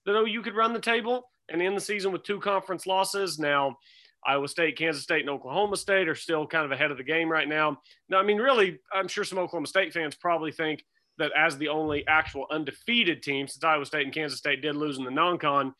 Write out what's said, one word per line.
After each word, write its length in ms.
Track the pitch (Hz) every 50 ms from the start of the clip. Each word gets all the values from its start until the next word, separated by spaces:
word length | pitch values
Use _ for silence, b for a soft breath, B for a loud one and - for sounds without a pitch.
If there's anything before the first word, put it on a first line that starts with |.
| -
that 100 | 190 202
O 80 | 220 220
U 180 | 226 208 233
could 140 | 208 233 202
run 160 | 220 226 226
the 80 | 233 220
table 480 | - 233 233 233 208 233 247 247 247 _ _ _ _ -
and 100 | 156 165
end 140 | 175 190 202
the 40 | 196
season 300 | 190 - 208 202 185 196
with 120 | 185 165 -
two 160 | - 202 190
conference 460 | 156 202 196 190 190 - 185 165 -
losses. 520 | 180 190 190 190 190 - 202 196 180 156 151
Now, 380 | 151 143 143 143 139 135 127 b b b b b b b b b -
Iowa 240 | 131 139 143 139 139
State, 300 | - - 165 156 - -
Kansas 240 | 160 165 151 139
State, 180 | 131 - 170 156
and 100 | 127 143
Oklahoma 460 | 143 131 - 127 139 185 208 208 196
State 320 | 180 - - 196 190 185 160
are 60 | 147
still 320 | - - - 165 156 151
kind 180 | 143 - 160 151
of 80 | 139
ahead 180 | 139 131 151 147
of 60 | 143
the 80 | 123 127
game 260 | 135 156 165 165 160
right 180 | 160 156 147 147
now. 300 | 151 156 156 151 147 - b b b b b -
Now, 100 | 185 190
I 40 |
mean, 160 | 196 208 208 208
really, 400 | 240 269 269 226 196 185 160 - _ -
I'm 160 | - 190 185 180
sure 160 | - 208 196
some 140 | - 185 190
Oklahoma 280 | 175 151 - 170 147
State 260 | 135 - 190 196 160
fans 220 | - 170 160 147 131
probably 380 | - - 175 170 156 160 151
think 320 | 143 - 165 156 156 - - _ _ _ _ _ _ -
that 140 | 156 147 -
as 220 | 151 156 165 143 139
the 100 | 151 147
only 380 | 151 156 156 151 147 147 -
actual 400 | 156 156 156 156 - - 139 131 -
undefeated 720 | 151 160 156 - - - - - 233 240 226 170 156 123
team, 240 | - 147 139 139 139
since 160 | 131 - -
Iowa 220 | - 165 156 151 139
State 200 | - - 151 139
and 80 | 135 135
Kansas 240 | 156 156 147 131 120
State 240 | - 147 139 135
did 140 | 139 151 147
lose 200 | 147 151 151 139
in 80 | 131 131
the 60 | 123
non-con, 640 | 131 151 165 180 175 160 160 147 139 143 135 135 127